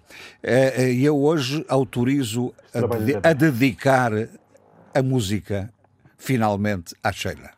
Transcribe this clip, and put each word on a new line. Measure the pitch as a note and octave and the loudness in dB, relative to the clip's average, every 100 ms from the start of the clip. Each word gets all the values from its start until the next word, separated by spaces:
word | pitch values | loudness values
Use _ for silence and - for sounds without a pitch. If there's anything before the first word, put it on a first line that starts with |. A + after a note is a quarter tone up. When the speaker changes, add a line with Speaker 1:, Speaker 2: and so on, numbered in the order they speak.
| _ - - - | _ -20 -20 -12
Speaker 1:
Eh, | - A#2+ C3+ B2 | 0 2 2 2
eh, | B2+ B2 | 0 2
eu | C#3+ D3 | 2 2
hoje | C#3+ E3 B2+ D3+ C3+ | 2 0 -2 -6 -2
autorizo | C3+ C3 B2 A#2+ C#3+ A#2+ A#2 B2 - _ | -2 0 -2 0 0 -2 -4 -4 -8 _
a | A#2+ | -4
Speaker 2:
Trabalho | A#2+ A#2 G#2 | -2 0 0
Speaker 1:
de-, | C#3+ | 2
Speaker 2:
de | E3 | 2
Speaker 1:
a | |
dedicar | C#3+ D#3+ A#2 C3+ - C#3 C3 B2 G#2+ A2+ - _ _ _ _ - | 4 2 4 0 2 2 2 2 -2 -6 -12 _ _ _ _ -4
a | - | -2
música, | C3 C3 G2 G#2 - G2+ F#2+ - _ _ _ _ | 0 0 0 -4 -2 -6 -6 -12 _ _ _ _
finalmente, | - B2+ A2 G2+ G#2 G2 D#2+ - | -4 0 2 0 -2 -2 -8 -6
à | A2 | -6
Sheila. | F#2+ F#2+ E2 C#2 | -4 -8 -8 -14